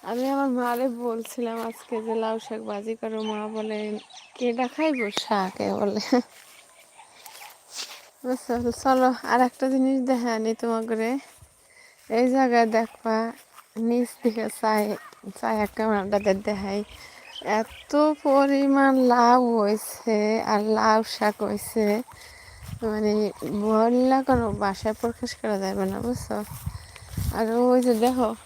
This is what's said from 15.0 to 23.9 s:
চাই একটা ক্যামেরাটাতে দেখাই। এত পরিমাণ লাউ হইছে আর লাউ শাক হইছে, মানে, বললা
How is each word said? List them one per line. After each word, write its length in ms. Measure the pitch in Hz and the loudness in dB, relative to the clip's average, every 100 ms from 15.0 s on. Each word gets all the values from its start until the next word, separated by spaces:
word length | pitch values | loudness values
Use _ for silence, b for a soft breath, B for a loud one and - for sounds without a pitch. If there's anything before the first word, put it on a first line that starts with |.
| - - 202 - | -10 -18 -18 -6
চাই 180 | 226 220 | -2 0
একটা 140 | 208 - | -2 -2
ক্যামেরাটাতে 580 | 220 208 190 208 208 | 0 0 0 0 2
দেখাই। 500 | 196 214 208 196 202 208 B B B B B | 0 0 -4 -4 -4 -6 B B B B B
এত 720 | - 214 220 - - 294 302 302 | -2 -2 -2 -10 -2 2 2 2
পরিমাণ 720 | 302 277 277 277 277 277 269 262 | 2 4 4 2 4 4 4 4
লাউ 640 | 254 240 233 247 247 233 | 4 6 6 6 4 2
হইছে 840 | 202 214 - - - 214 214 220 | 2 0 -4 -8 -2 0 2 0
আর 200 | - 214 | 0 0
লাউ 420 | 214 214 220 220 | 2 2 4 4
শাক 400 | 220 - 208 214 | 2 -2 -2 0
হইছে, 580 | 208 208 - 226 208 208 - B B B B B B - | -4 -4 -4 0 2 0 -4 B B B B B B -6
মানে, 480 | 226 214 208 214 208 - | -4 0 0 2 0 -4
বললা 800 | 160 202 214 220 226 | -6 -2 2 4 4